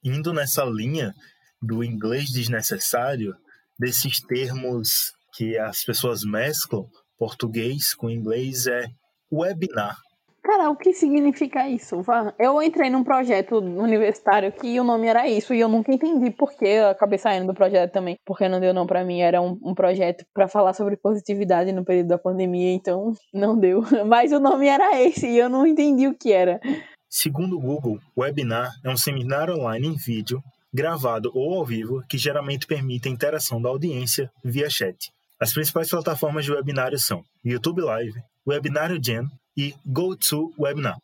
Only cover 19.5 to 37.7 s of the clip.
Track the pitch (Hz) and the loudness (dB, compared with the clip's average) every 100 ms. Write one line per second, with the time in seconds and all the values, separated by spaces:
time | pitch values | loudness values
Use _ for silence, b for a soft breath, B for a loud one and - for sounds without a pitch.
19.5 | 180 - 185 185 190 175 175 - - 190 | -4 -6 0 2 2 0 -2 -8 0 2
20.5 | 208 190 185 208 202 190 208 190 202 196 | 4 2 2 -2 -2 0 -2 -2 -4 2
21.5 | 175 185 185 180 180 170 175 185 185 185 | 2 2 -2 0 0 2 0 0 -2 -2
22.5 | 180 180 185 190 180 214 220 _ 196 208 | 0 0 0 -2 -2 -2 -6 _ -2 0
23.5 | 220 190 185 226 254 208 233 247 285 269 | 4 4 4 2 2 4 4 6 4 4
24.5 | 269 277 277 - 285 254 311 262 233 247 | 4 4 6 4 6 4 4 2 4 4
25.5 | 254 311 311 294 269 277 - 247 196 180 | 4 4 6 4 4 4 2 4 4 4
26.5 | 175 254 311 B B _ - 156 139 185 | 2 -2 -4 B B _ -4 -2 -2 -4
27.5 | 175 131 147 123 107 _ - 135 143 127 | -2 -4 -2 -4 -6 _ -4 -2 -2 -2
28.5 | 113 127 - 131 127 - 139 123 139 165 | -2 -4 -6 -6 -2 -2 -4 -2 -2 -2
29.5 | 170 120 113 147 156 - 113 107 127 - | -2 -4 -2 -2 -4 -4 -4 -4 -6 -8
30.5 | _ _ 127 151 165 127 113 117 131 139 | _ _ -4 -4 -2 -2 -2 -2 -2 -2
31.5 | 185 139 113 110 131 127 135 143 143 139 | -2 -2 -4 -4 -8 -6 -4 -2 -2 -4
32.5 | 139 - 151 131 123 131 123 143 151 - | -8 -4 -4 -4 -4 -6 -2 -2 -2 -4
33.5 | 120 120 135 170 131 127 - 131 _ 127 | -4 -2 -2 -4 -4 -4 -4 -4 _ -6
34.5 | 123 147 - 98 92 - _ _ _ 120 | -2 -2 -2 -4 -6 -16 _ _ _ -4
35.5 | 151 151 170 160 175 156 151 156 151 143 | -2 -2 -2 -2 -2 -2 -2 -2 -2 -4
36.5 | 143 139 135 127 139 - 90 - _ 120 | -4 -2 -4 -4 -2 -4 -4 -8 _ -4
37.5 | 120 160 | -2 -2